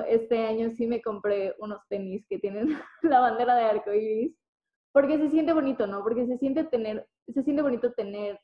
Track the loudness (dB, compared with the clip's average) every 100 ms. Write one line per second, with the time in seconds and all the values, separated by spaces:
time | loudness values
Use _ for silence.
0 | 4 2 2 0 0 0 -2 -2 -2 -2
1 | -4 -4 -2 0 -2 -6 -8 -10 -8 -6
2 | -6 -8 -6 -6 -4 -2 -2 -2 -8 -2
3 | 4 4 4 2 2 4 2 0 0 0
4 | 0 -2 -2 -6 _ _ _ _ _ 2
5 | 4 2 2 2 4 2 2 0 -2 -2
6 | -2 0 -2 -2 0 0 0 -2 -2 -6
7 | -10 _ -6 -2 0 0 0 0 -2 -2
8 | -6 -6 -8 -8